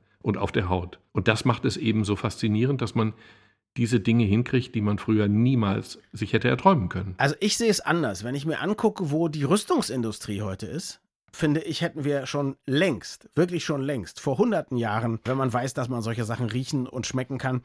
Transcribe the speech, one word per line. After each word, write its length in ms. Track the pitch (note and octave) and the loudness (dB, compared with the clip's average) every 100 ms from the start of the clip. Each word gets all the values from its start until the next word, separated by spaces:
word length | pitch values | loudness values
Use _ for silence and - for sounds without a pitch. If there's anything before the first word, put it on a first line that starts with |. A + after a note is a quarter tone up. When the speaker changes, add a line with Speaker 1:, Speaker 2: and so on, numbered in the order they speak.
| _ _ | _ _
Speaker 1:
und 160 | A2+ G2 | -2 0
auf 140 | G2 | 0
der 180 | - F2+ | 0 0
Haut. 300 | F#2 F2 - _ | -2 -2 -12 _
Und 160 | - F#2 | -2 2
das 180 | A2 B2+ | 2 2
macht 200 | A#2 C3 | 2 0
es 120 | - | 0
eben 260 | A2+ G#2+ | 0 2
so 120 | G2+ G2+ | 2 0
faszinierend, 640 | A2 - A2 G#2+ B2+ C3+ | -2 -2 0 2 2 0
dass 140 | A2+ A#2 | -2 0
man 180 | A2 - - - _ _ _ - | -2 -2 -20 -20 _ _ _ -2
diese 220 | A#2 A#2+ | 2 2
Dinge 260 | A2+ A#2 G#2+ | 4 4 4
hinkriegt, 480 | G#2+ A#2+ B2+ - A2+ | 4 2 0 0 -2
die 60 | |
man 160 | G#2 G#2 | 0 0
früher 280 | - G#2+ G#2 | 2 2 4
niemals 720 | G#2 B2 B2+ G2+ G#2+ - - _ | 4 4 4 2 0 -4 -14 _
sich 220 | A2 A2 | -8 0
hätte 140 | A2+ B2 | 2 2
erträumen 400 | B2+ F#3+ E3 F2+ | 4 6 4 2
können. 240 | F#2 G2 F2+ | -4 -6 0
Speaker 2:
Also 180 | C#3 D#3 | 0 2
ich 180 | G#3 - | -2 0
sehe 120 | A#3 | 2
es 100 | F#3+ | 0
anders. 420 | - E3+ B2+ F2+ | 0 0 0 -4
Wenn 120 | A2+ C#3 | -6 -6
ich 100 | D3+ | -4
mir 140 | D3+ | -4
angucke, 520 | D#3+ G#3 A3 - D#3+ | -2 0 0 0 -2
wo 160 | D3+ E3+ | 0 0
die 140 | D3+ | 0
Rüstungsindustrie 1000 | C3+ G#3 - E4 - B2+ A2+ G#2 - G2+ | 2 2 2 0 0 -2 -4 -6 -6 -4
heute 240 | G#2+ F#2+ G2 | -4 -6 -8
ist, 340 | D3+ - - _ _ _ | -8 -10 -14 _ _ _
finde 300 | - D#3 D3 | -2 0 2
ich, 200 | E3 D3 | -2 -4
hätten 220 | E3+ D#3 | -4 -2
wir 220 | C#3+ C#3+ B2+ | -2 -2 -2
schon 300 | C#3+ C#3 C3+ - | -2 -2 -4 -2
längst, 640 | C3+ F#3 G#2 - - - - | 2 2 0 -6 -16 -6 0
wirklich 280 | F3 F3 - | 2 0 -4
schon 160 | C#3+ | -4
längst, 380 | C3+ C3+ F2 - | -2 -4 -6 -6
vor 180 | D3 C3 | -4 2
hunderten 400 | A#3+ F#3 - B2 | 2 2 -2 -2
Jahren, 420 | A2+ G#2+ A#2 A2+ A#2+ | 0 0 -2 -2 -2
wenn 120 | C3+ | 0
man 140 | C3 | 0
weiß, 220 | A#2+ B2+ | 0 -2
dass 160 | C#3 B2 | -4 -4
man 120 | B2 | -4
solche 220 | A2 A#2 A2 | -4 -4 -4
Sachen 220 | A#2 A#2+ | -4 -2
riechen 400 | A#2+ C3 C#3 B2 | -4 -4 -4 -4
und 180 | C3 - | -6 -4
schmecken 300 | C3 C3 C3 | -4 -4 -4
kann, 240 | C3+ B2+ | -2 -4